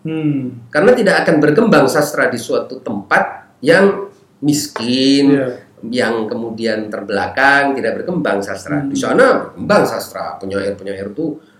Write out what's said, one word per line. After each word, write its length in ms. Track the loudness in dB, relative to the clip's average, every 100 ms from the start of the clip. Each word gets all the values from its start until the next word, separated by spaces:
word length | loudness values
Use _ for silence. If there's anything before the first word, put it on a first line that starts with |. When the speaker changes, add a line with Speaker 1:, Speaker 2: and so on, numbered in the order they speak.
Speaker 1:
Hmm. 640 | -6 -2 0 -2 -4 -10 -4
Speaker 2:
Karena 220 | 2 4
tidak 300 | 4 4 2
akan 160 | 2 4
berkembang 480 | 4 4 4 4 4
sastra 400 | 2 0 0 0
di 100 | -2
suatu 440 | -4 -4 -4 -10
tempat 720 | -8 -8 0 0 0 -8 -20 -6
yang 500 | 2 6 4 2 -8 -14 _ -4
miskin, 920 | 0 0 -2 -6 -2 2 4 4 4
Speaker 1:
Iya. 180 | 4 0 -6 -16 -16
Speaker 2:
yang 300 | -8 -2 0 -2 -4
kemudian 640 | -6 -8 -4 -4 -2 -4
terbelakang, 840 | -8 -4 -4 -2 0 2 4 2
tidak 300 | 0 -2 -4
berkembang 380 | -4 -2 0 -2
sastra. 420 | -4 -8 -6 -4
Speaker 1:
Hmm. 80 | -4
Speaker 2:
Di 80 | -4
sana 260 | 0 4 4 2 -2
berkembang 400 | -10 0 2 2
sastra, 480 | -4 -8 -10 -10 -10
penyair-penyair 800 | -6 -4 -4 -6 -8 -8 -8
itu 240 | -6 -6 -6 _